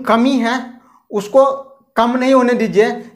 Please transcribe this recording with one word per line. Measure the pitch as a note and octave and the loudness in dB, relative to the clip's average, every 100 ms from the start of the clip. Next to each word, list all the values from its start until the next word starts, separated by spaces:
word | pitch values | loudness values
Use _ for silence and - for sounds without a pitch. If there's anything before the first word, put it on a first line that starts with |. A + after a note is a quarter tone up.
कमी | - A3+ B3+ C4+ | 0 0 2 0
है | A3+ B3+ - - _ _ - | -2 -4 -8 -20 _ _ -10
उसको | G#3 G3 C4+ C4+ - - _ _ - | -8 0 2 2 0 -10 _ _ -2
कम | A#3+ B3+ | -2 0
नहीं | B3+ | 2
होने | C4+ A#3+ | 2 2
दीजिए। | A#3 G#3+ F3 A#3 A#3+ - | 0 0 0 0 -2 -12